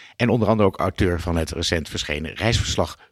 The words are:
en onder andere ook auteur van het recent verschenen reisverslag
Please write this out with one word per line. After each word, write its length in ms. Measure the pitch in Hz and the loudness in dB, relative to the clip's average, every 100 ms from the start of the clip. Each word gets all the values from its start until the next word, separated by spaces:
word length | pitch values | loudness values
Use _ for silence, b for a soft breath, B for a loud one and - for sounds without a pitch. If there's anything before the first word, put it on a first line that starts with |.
| B B | B B
en 140 | 120 | 2
onder 180 | 120 101 | 4 4
andere 200 | 110 98 | 4 4
ook 80 | - | 2
auteur 420 | 92 - 92 82 | -2 0 0 0
van 140 | 85 82 | 0 -2
het 160 | 78 | -2
recent 380 | - 87 85 73 | -4 -2 -2 -4
verschenen 440 | - - 73 80 - | -8 -6 -6 -6 -4
reisverslag 640 | 110 104 - - 82 - b | 0 0 0 -2 -4 -6 b